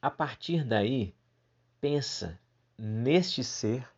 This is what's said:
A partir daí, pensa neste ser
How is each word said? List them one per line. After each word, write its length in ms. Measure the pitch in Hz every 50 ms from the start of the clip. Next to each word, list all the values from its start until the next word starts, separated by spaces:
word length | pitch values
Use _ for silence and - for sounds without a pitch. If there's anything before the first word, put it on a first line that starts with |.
A 80 | - 139
partir 540 | - - 156 135 117 - - - 170 165 147
daí, 500 | 117 110 107 101 110 131 131 107 92 - _ _ _ _ _ _ _ _ _ _ _ _ _
pensa 580 | - 143 147 147 135 - - - 98 87 82 - _ _ _ _ _ _ _
neste 680 | - 110 107 110 113 117 131 151 180 180 185 - - 127
ser 440 | - - - - 107 113 131 123 - _